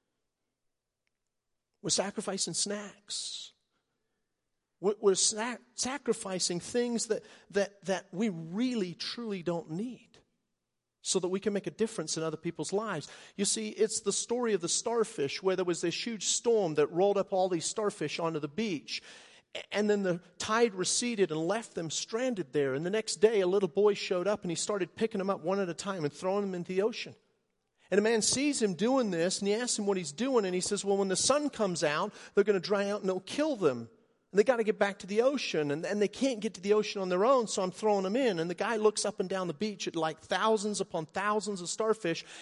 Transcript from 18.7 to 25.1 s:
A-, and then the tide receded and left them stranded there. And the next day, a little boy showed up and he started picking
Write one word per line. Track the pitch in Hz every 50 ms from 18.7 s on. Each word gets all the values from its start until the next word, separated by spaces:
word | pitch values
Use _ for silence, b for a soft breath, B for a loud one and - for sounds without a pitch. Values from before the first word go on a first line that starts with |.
| 175 131 - - - - B B B B B B B B B _ -
A-, | - 170 - -
and | 196 208 208
then | 208 202 196
the | 185 165 180 - - _ _
tide | - - 214 233 240 233 190
receded | 180 180 - - - 240 240 233 202 190 151
and | 151 156 160 170
left | 202 226 226 - -
them | 185 170 156
stranded | - - - - 220 226 254 262 240 190 160 131 -
there. | 151 143 135 127
And | 139 165
the | 175
next | 202 220 220 - - 156
day, | 202 220 240 202
a | 185 180
little | 185 202 196 180
boy | - 196 208 208 202
showed | - - - 196 180 175 196
up | 214 202 -
and | 180
he | 165
started | - - - 208 202 180 156 -
picking | - 226 220